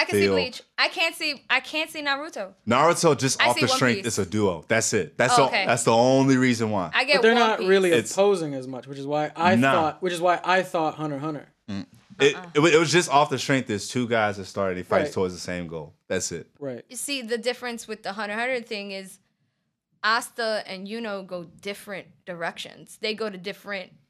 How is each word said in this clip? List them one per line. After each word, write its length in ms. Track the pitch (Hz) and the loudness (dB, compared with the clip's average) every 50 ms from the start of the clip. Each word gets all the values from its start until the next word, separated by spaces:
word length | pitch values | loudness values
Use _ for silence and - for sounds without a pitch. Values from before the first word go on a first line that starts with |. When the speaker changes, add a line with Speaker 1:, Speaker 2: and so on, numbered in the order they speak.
| 311 | 0
Speaker 1:
can 100 | 359 214 | 2 2
see 60 | 202 | 2
Speaker 2:
feel 120 | 392 - 190 | 2 4 2
Speaker 1:
Bleach. 260 | 185 262 247 226 - - _ _ | 0 -2 -4 -8 -14 -18 _ _
I 100 | - 269 | -2 -2
can't 260 | - - 359 330 330 320 | -2 -2 -2 -4 -4 -4
see, 300 | - 320 302 277 - - - | -4 -6 -6 -6 -8 -4 -4
I 100 | 247 269 | -4 -4
can't 300 | 262 - 311 311 320 311 | -4 -4 -6 -6 -6 -6
see 120 | - 311 | -8 -6
Naruto. 520 | 294 285 277 277 302 330 - 247 196 190 - _ _ | -4 -4 -4 -4 -6 -10 -10 -10 -12 -12 -14 _ _
Speaker 2:
Naruto 520 | - 120 131 151 170 165 - - 160 139 107 | 2 4 6 6 4 4 4 4 2 2 2
just 220 | 131 131 - - | 0 0 2 2
Speaker 1:
I 60 | 277 - | 2 2
Speaker 2:
off 60 | - | 4
Speaker 1:
see 60 | - | 2
Speaker 2:
the 60 | 120 | 2
Speaker 1:
One 80 | 117 262 | 2 2
Speaker 2:
strength, 200 | - 135 123 113 | 2 4 2 2
Speaker 1:
Piece. 80 | - - | 0 -2
Speaker 2:
it's 120 | 117 - | -2 -2
a 80 | 110 95 | -2 -4
duo. 380 | 90 101 107 101 95 85 78 - - | -2 0 0 2 0 0 -2 -2 0
That's 240 | 117 113 - - 117 | 0 2 2 2 0
it. 240 | 101 82 - - | 0 -2 -2 0
That's 200 | - 120 131 147 | 0 2 4 6
Speaker 1:
Oh, 60 | 143 135 | 4 4
Speaker 2:
all, 40 | 123 | 4
Speaker 1:
okay. 160 | - 214 95 | 2 0 2
Speaker 2:
that's 180 | 104 117 120 - | 2 2 2 4
the 80 | 131 113 | 4 4
only 440 | 117 123 131 135 135 135 135 135 | 6 6 6 6 4 4 4 4
reason 340 | 127 131 127 120 107 113 107 | 4 4 2 2 0 0 -2
why. 180 | 104 98 87 80 - | -2 -2 -4 -2 -2
Speaker 1:
I 100 | 226 262 | -2 0
get 140 | 269 285 | 2 2
Speaker 3:
But 60 | 262 233 | 4 4
they're 100 | 226 233 | 4 6
Speaker 1:
One 80 | 240 226 220 | 4 4 2
Speaker 3:
not 100 | 214 180 | 2 0
Speaker 1:
Piece. 80 | 185 | 2
Speaker 3:
really 240 | 185 190 196 190 175 | 2 4 4 4 4
Speaker 2:
It's 220 | 165 156 - - - | 2 2 0 0 0
Speaker 3:
opposing 400 | 190 202 202 196 175 160 147 139 | 2 2 2 2 0 -2 -6 -8
as 160 | 131 127 131 | -8 -10 -10
much, 180 | 131 120 123 | -12 -14 -14
which 100 | 139 143 | -14 -14
is 80 | 139 135 | -12 -6
why 260 | 143 147 151 151 151 - | -4 -2 -2 -2 -4 -2
I 200 | 160 165 180 185 | 0 2 4 4
Speaker 2:
Nah. 180 | 120 135 139 - | 4 4 4 4
Speaker 3:
thought, 280 | 165 160 151 147 - | 4 2 0 -2 -4
which 120 | 185 180 175 | -4 -4 -2
is 80 | 165 | 0
why 180 | 175 180 175 - - | 2 2 2 2 2
I 160 | 175 185 190 180 | 2 2 2 2
thought 320 | - - 170 156 151 - | 0 -2 -2 0 -2 -2
Hunter 220 | 151 156 151 143 | -4 -6 -6 -6
x 80 | 135 147 | -6 -6
Hunter. 220 | 156 151 131 - - _ _ _ - | -8 -8 -8 -12 -16 _ _ _ -8
Speaker 2:
Mm. 160 | 98 98 - - - - _ _ - - | -8 -8 -8 -10 -16 -20 _ _ 0 2
It, 140 | 139 151 151 | 4 4 4
Speaker 1:
Uh-uh. 100 | 180 185 170 160 | 0 -6 -2 0
Speaker 2:
it 60 | 156 | 4
wa-, 60 | 151 | 6
it 120 | 170 151 160 | 6 6 6
was 140 | 170 143 151 | 4 4 4
just 160 | 180 165 127 | 2 2 4
off 180 | 135 143 151 - | 4 4 4 4
the 100 | 139 120 | 0 -4
strength. 280 | - - 139 131 117 | 0 0 0 0 0
There's 220 | - 107 98 - - | -2 -4 -4 -4 -4
two 180 | - 123 123 | -4 -4 0
guys 300 | 113 120 113 107 104 98 | 0 2 2 2 0 -2
that 80 | 98 92 | -4 -10
started. 320 | - - 101 98 95 90 | -8 -4 -2 -2 -2 -2
They 60 | 90 85 | -4 -4
fight 180 | - 104 92 85 | 0 2 2 2
Speaker 3:
Right. 80 | 87 | 0
Speaker 2:
towards 220 | - 104 95 92 90 | -2 -2 -2 -2 -4
the 60 | 82 | -6
same 280 | - 92 90 87 85 | -8 -8 -6 -6 -8
goal. 280 | 80 82 80 76 78 - _ _ | -8 -10 -12 -14 -14 -18 _ _
That's 240 | - 95 92 - - | -4 -4 -4 -4 -6
it. 160 | 85 78 - - _ _ | -8 -10 -12 -16 _ _
Speaker 3:
Right. 260 | 143 135 123 113 - | -12 -10 -10 -12 -14
Speaker 1:
You 80 | _ 254 | _ -14
see, 260 | 226 - 285 285 262 233 | -12 -8 -6 -6 -8 -6
the 140 | 214 208 | -6 -6
difference 520 | 226 185 247 247 247 247 240 233 233 - 214 | -4 -4 -4 -6 -4 -8 -10 -10 -10 -12 -12
with 140 | 214 208 - | -14 -10 -10
the 100 | 185 196 | -10 -8
Hunter 220 | 220 208 202 208 | -8 -8 -6 -6
x 40 | 226 | -6
Hunter 200 | 240 254 262 240 | -4 -4 -4 -6
thing 300 | 226 - 226 202 202 202 | -6 -8 -10 -10 -10 -10
is 260 | 190 196 190 185 - _ _ _ _ _ _ _ _ _ _ _ _ _ _ _ _ _ - | -12 -12 -14 -16 -20 _ _ _ _ _ _ _ _ _ _ _ _ _ _ _ _ _ 0
Asta 600 | 214 226 247 262 - - - 226 220 214 202 - | 0 0 0 -2 -6 -6 -4 -2 -2 -2 -4 -4
and 220 | - 190 185 196 | -8 -12 -12 -10
Yuno 380 | 196 220 233 233 214 202 196 185 | -10 -10 -8 -6 -6 -8 -8 -8
go 160 | 180 180 180 170 | -10 -10 -12 -12
different 640 | 165 - - - 202 202 - - 208 196 170 - - _ _ _ | -14 -18 -12 -10 -10 -10 -10 -12 -12 -12 -12 -14 -16 _ _ _
directions. 720 | 190 175 170 165 180 - - - - - - 165 - - - | -14 -8 -6 -6 -6 -6 -8 -14 -14 -16 -20 -20 -20 -12 -6
They 120 | 220 214 214 | -6 -6 -4
go 160 | 208 220 214 | -4 -6 -6
to 80 | 190 | -8
different, 540 | 185 175 202 196 196 - 208 202 190 180 - _ _ _ | -8 -10 -10 -12 -10 -10 -10 -10 -10 -10 -12 _ _ _